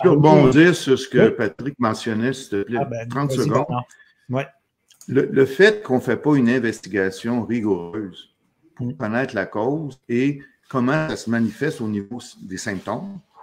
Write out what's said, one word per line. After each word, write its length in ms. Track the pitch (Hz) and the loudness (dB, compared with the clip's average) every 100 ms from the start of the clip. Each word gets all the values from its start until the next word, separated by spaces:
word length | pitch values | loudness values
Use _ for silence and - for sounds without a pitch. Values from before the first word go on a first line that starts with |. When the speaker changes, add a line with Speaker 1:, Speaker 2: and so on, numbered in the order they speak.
Speaker 1:
peux 180 | 180 147 | 4 6
Speaker 2:
parlé 200 | 151 151 | 8 8
Speaker 1:
rebondir 340 | 131 135 175 | 8 8 6
sur 240 | 170 135 127 | 4 2 0
ce 80 | - | 2
que 220 | 123 113 | 4 4
Speaker 2:
Oui. 60 | 107 | 4
Speaker 1:
Patrick 420 | 107 - 127 143 | -4 -4 -10 -2
mentionnait, 540 | 120 113 117 110 120 | -2 -2 -4 -2 -2
s'il 160 | 131 - | -4 -6
te 140 | 101 | -6
plaît, 140 | 101 120 | -4 -4
Speaker 2:
Ah 60 | 135 | -4
ben, 220 | 117 117 | -6 -8
Speaker 1:
trente 200 | 131 143 | -4 -2
Speaker 2:
vas-y, 180 | 127 147 | 0 0
Speaker 1:
secondes. 200 | 120 147 | 0 -2
Speaker 2:
Bernard. 180 | 123 - _ _ _ - | -6 -8 _ _ _ -8
Ouais. 160 | 127 139 _ _ _ _ _ - | -6 -6 _ _ _ _ _ -4
Speaker 1:
Le, 180 | 123 - | 0 0
le 200 | 135 135 | 2 2
fait 360 | - 208 208 | 4 4 4
qu'on 180 | - 127 | -2 -2
fait 160 | 123 107 | 0 -2
pas 200 | 147 143 | 2 2
une 120 | 117 | 4
investigation 960 | 127 113 107 95 98 95 - 117 123 | 2 0 -4 -4 -2 -2 -2 -4 -4
rigoureuse 880 | 110 117 107 90 85 107 98 85 - _ _ _ _ | -2 -2 0 -2 -4 -10 -10 -14 -20 _ _ _ _
pour 120 | - 123 | -12 -10
Speaker 2:
Mm. 100 | - | -8
Speaker 1:
connaître 380 | 110 117 135 | -4 -4 -4
la 100 | 107 | -4
cause 560 | 92 104 120 151 147 - - | -6 -4 -4 -4 -6 -12 -6
et 320 | 120 135 143 - _ _ | -2 -2 -4 -12 _ _
comment 380 | 131 123 156 156 | -2 0 0 -2
ça 60 | - | -6
se 120 | 110 | -4
manifeste 540 | 117 113 - 147 - | -2 -2 -2 -6 -4
au 60 | 110 | -6
niveau 300 | 104 98 120 | -6 -8 -12
s-, 200 | - - | -16 -20
des 160 | 101 90 | -14 -10
symptômes, 640 | 110 95 98 120 196 196 _ _ | -8 -8 -6 -8 -10 -16 _ _